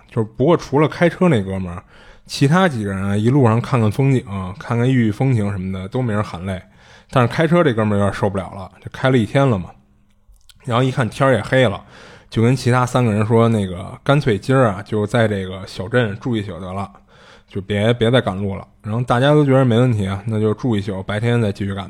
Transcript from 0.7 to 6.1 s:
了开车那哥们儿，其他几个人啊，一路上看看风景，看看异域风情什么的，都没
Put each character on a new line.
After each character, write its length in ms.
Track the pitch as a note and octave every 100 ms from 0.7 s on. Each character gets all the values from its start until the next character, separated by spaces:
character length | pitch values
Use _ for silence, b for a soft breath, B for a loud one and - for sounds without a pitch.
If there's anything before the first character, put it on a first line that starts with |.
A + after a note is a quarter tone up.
| C3+
了 60 | D3+
开 220 | - E3+
车 220 | - F3+
那 100 | B2
哥 180 | F#2+ F#2+
们 140 | F2+
儿， 100 | F2 - b b b b
其 200 | - C#3
他 220 | F3 F#3
几 160 | B2
个 60 | G2+
人 120 | G2
啊， 140 | G2 G#2
一 140 | A2+
路 140 | C#3+
上 140 | A#2 A2+
看 220 | A#2 B2
看 100 | G#2+
风 220 | G#2 C3+
景， 100 | B2+ - G2 F#2 -
看 180 | - A#2
看 100 | B2
异 60 |
域 180 | C3 A2
风 220 | G2+ C3
情 180 | A#2+ G2+
什 80 | G2
么 140 | F#2+
的， 160 | F#2 F#2+
都 140 | B2+
没 100 | B2